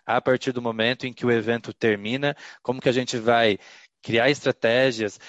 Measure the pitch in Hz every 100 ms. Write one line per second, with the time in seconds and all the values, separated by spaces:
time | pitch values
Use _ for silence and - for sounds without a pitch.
0 | - 117 135 127 - 123 120 113 113 123
1 | 127 117 120 117 107 117 113 - 117 104
2 | 104 131 143 143 - - - 127 139 123
3 | 123 123 110 117 113 98 - - - _
4 | - 113 127 139 139 - 117 123 131 113
5 | 104 -